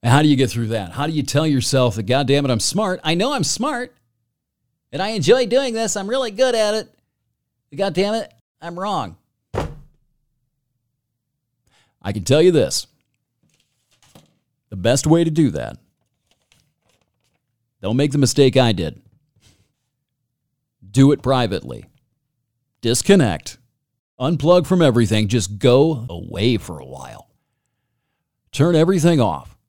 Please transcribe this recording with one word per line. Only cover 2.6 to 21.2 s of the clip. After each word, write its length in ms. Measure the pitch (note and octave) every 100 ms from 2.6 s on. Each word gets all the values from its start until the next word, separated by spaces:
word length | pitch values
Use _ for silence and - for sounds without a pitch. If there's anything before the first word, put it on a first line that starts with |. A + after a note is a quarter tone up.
smart. 400 | - G3 G#3+ F3+
I 120 | D#3
know 180 | E3+ A#3
I'm 120 | C#4+
smart. 500 | - - C4 C4 B3 _ _ _ _ _ _ _ _ _ _
And 100 | C#3+
I 60 | G3
enjoy 380 | A3+ C#3+ B3 A#3+
doing 280 | B3 C4+
this. 220 | A3+ A3+ G#3
I'm 120 | G3
really 220 | C4 B3
good 240 | G3+ B3+
at 200 | A#3 G#3
it. 200 | G#3+ - _ _ _ _ _ _ _ _ C#3
God 180 | G3
damn 200 | D3+ G3+
it, 180 | A3+ - _ _ _
I'm 180 | E3 E3+
wrong." 380 | G3 F#3 G#2 F2 _ _ _ - - - - _ _ _ _ _ _ _ _ _ _ _ _ _ _ _ _ _ _ _ _ _
I 120 | G2+
can 120 | G#2
tell 160 | D#2+ D3
you 120 | F3+
this. 340 | E3 D2+ - - _ _ _ _ _ _ _ _ _ _ _ _ - _ _ _ _ _
The 60 | G2
best 300 | F#2 C3+ D3+
way 180 | E3
to 60 | E3
do 200 | D#3 C#3+
that, 280 | D#2 A1+ - _ _ _ _ _ _ _ _ _ _ _ _ _ _ _ _ _ _ _ _
don't 160 | F#2+ B2
make 160 | C#3
the 60 | C#3+
mistake 380 | C3 - C3+ C3+
I 160 | A#2+
did. 280 | F#2 D#2+ - _ _ _ _ _ _ _ _ _ _ _ _ _ _ _ _ _ _ F#2+
Do 240 | G#2 C3+
it 100 | D3